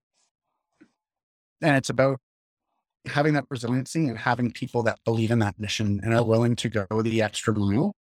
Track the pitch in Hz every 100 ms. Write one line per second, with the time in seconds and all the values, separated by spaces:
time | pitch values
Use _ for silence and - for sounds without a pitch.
0 | _ _ _ _ _ _ _ _ _ _
1 | _ _ _ _ _ - - 139 - 123
2 | 135 135 _ _ _ _ _ _ _ _
3 | - 143 151 147 - 127 117 127 131 165
4 | 151 110 - 120 120 - 127 120 110 -
5 | - 113 110 117 104 95 101 - 104 101
6 | 104 113 113 113 120 117 117 107 95 107
7 | 113 110 107 - - 107 98 104 202 -